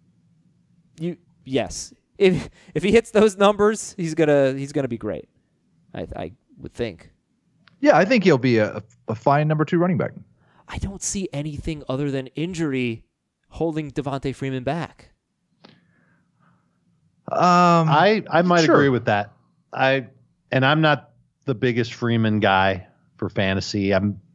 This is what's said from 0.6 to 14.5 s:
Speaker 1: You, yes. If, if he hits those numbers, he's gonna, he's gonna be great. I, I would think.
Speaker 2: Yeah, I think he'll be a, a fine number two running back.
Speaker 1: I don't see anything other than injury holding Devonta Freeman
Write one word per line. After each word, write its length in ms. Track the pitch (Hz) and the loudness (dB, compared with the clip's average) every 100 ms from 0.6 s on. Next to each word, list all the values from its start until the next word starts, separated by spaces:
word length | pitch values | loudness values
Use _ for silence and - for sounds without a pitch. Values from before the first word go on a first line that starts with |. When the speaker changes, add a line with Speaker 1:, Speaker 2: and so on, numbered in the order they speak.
| _ _ _ - | _ _ _ -10
Speaker 1:
You, 160 | 170 - _ _ | -10 -10 _ _
yes. 480 | 135 131 101 - - _ _ - | -6 -4 -4 -8 -16 _ _ 2
If, 300 | 190 165 - _ _ | 2 2 -6 _ _
if 120 | - | -4
he 80 | 202 | 2
hits 180 | 233 - | 2 2
those 260 | 190 214 185 | 2 2 4
numbers, 580 | 202 202 208 214 - - | 2 4 0 0 -8 -8
he's 180 | 165 | -4
gonna, 380 | 160 151 143 135 | 0 2 4 2
he's 180 | 135 139 | -2 -6
gonna 160 | 143 131 | -6 -4
be 100 | 113 | -6
great. 300 | 104 78 - _ _ _ _ _ _ | -8 -8 -12 _ _ _ _ _ _
I, 140 | - 87 | -14 -12
I 180 | - 80 - _ 262 | -12 -14 -14 _ -20
would 140 | - | -16
think. 380 | - 117 80 - _ _ _ _ _ _ - | -10 -10 -10 -20 _ _ _ _ _ _ -2
Speaker 2:
Yeah, 160 | 294 160 | 4 4
I 60 | |
think 180 | 190 247 | 4 2
he'll 160 | 180 135 | 4 2
be 200 | 127 113 | 4 2
a, 220 | 104 110 - _ - | 0 -4 -16 _ -10
a 60 | 110 | -4
fine 320 | 143 143 151 | 0 0 0
number 160 | 151 | -2
two 140 | 156 175 | 0 0
running 200 | 180 147 | 0 -2
back. 140 | - - - _ _ _ - | -4 -8 -20 _ _ _ -16
Speaker 1:
I 100 | - | -10
don't 240 | - - | -10 -10
see 260 | - 202 185 | -10 -8 -8
anything 500 | 143 156 143 170 151 131 | -8 -8 -8 -10 -8 -6
other 240 | 131 147 | -4 -4
than 160 | 135 131 | -4 -8
injury 720 | - 170 170 156 131 120 113 _ _ _ _ _ | -8 -8 -4 -4 -2 -4 -6 _ _ _ _ _
holding 420 | - 165 156 143 | -6 -4 -4 -8
Devonta 420 | 147 135 135 139 | -8 -6 -6 -8
Freeman 300 | 123 135 | -8 -8